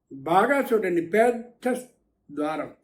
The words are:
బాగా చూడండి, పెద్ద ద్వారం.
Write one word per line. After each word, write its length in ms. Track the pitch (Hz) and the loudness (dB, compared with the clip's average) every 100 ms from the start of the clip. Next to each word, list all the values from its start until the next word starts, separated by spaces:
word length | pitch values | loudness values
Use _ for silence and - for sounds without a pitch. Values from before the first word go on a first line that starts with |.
| _ | _
బాగా 540 | 135 139 180 240 277 240 | -12 0 2 4 2 2
చూడండి, 280 | 220 185 175 | 0 2 -2
పెద్ద 720 | 165 208 233 233 - _ 247 247 - _ _ _ _ | 0 2 2 2 -8 _ -6 -4 -8 _ _ _ _
ద్వారం. 420 | 143 151 151 - - | -6 -6 -6 -8 -14